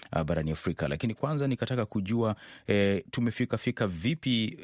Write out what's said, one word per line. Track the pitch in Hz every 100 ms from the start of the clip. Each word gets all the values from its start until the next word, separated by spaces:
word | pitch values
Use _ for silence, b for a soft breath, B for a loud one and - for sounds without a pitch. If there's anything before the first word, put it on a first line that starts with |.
| B -
uh, |
barani | 80 80 78
Afrika. | 78 - 80 73
Lakini | 76 113
kwanza | 107 143 151 139
nikataka | 127 117 123 107
kujua, | 107 95 117 110 104 B B -
eh, | 104 98 98 -
tumefika | - 120 - 123 113
fika | - - 104
vipi, | 85 107 160 131 117 110 -